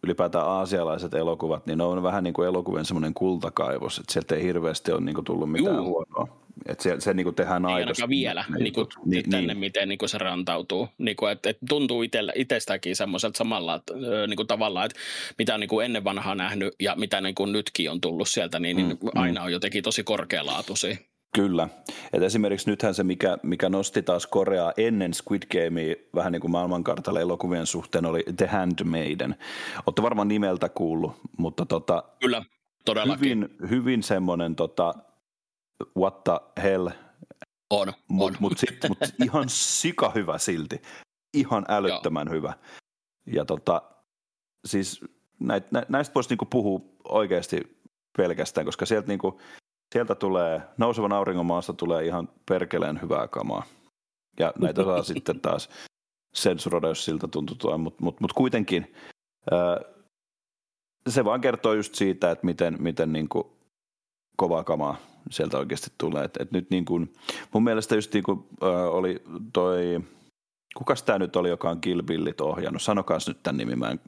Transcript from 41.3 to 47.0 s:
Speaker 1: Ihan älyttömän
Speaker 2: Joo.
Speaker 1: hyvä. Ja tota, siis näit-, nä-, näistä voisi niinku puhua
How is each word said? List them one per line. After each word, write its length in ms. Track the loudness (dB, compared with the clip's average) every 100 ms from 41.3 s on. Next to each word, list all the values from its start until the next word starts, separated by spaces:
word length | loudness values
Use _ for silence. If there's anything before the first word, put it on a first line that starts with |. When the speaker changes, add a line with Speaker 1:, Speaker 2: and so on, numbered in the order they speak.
Speaker 1:
Ihan 320 | 0 2 2 2
älyttömän 600 | 2 2 0 -2 -2 -2
Speaker 2:
Joo. 80 | -2
Speaker 1:
hyvä. 180 | -4 -8 -16 -20 _ _ _ _ -4
Ja 200 | -2 0
tota, 360 | -2 0 0 0 _ _ _ _ _ _ _ -4
siis 360 | -2 -2 -8 -16 _ _ _
näit-, 320 | -2 -2 0
nä-, 140 | -2 0
näistä 240 | -2 0
voisi 160 | -2 0
niinku 160 | -2 0
puhua 340 | 0 2 -2 -4 _